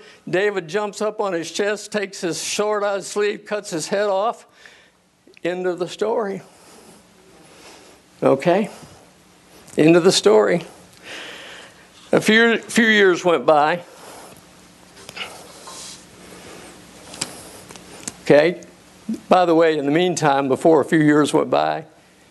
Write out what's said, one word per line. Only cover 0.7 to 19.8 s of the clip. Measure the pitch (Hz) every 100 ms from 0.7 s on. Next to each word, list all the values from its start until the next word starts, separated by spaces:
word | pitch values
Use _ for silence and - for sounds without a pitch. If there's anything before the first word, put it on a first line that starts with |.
| 190 208 190
up | 214 214
on | 202
his | 170 160
chest, | - 202 208 -
takes | 208 196 -
his | 180 156
sword | - - 208 214
out | 202
of | 196
his | 180
sleeve, | 208 208 208
cuts | - 208 196
his | 165 151
head | 202 208
off. | 190 220 - - _ - - _ _ _ _ _ -
End | 165 180 185
of | 170
the | 175
story. | - 214 247 202 190 - _ - - - - _ _ _ - - - - - - - _ -
Okay? | 147 135 170 180 214 - - - - _ _ _ _ - - -
End | 151 170
of |
the | 175
story. | 180 202 214 202 175 - - - - - - - - - - - - - - -
A | -
few, | 151 220 233 220
few | - - 226
years | 214 196 165
went | 180 160
by. | 131 151 151 170 - - - - - - - - - - - - - - - - - - - - - - - - - - - - - - - - - - - - - - - - - - - -
Okay? | - 143 160 175 - - _ - - 226 -
By | 196
the | 175
way, | 160 165
in | 156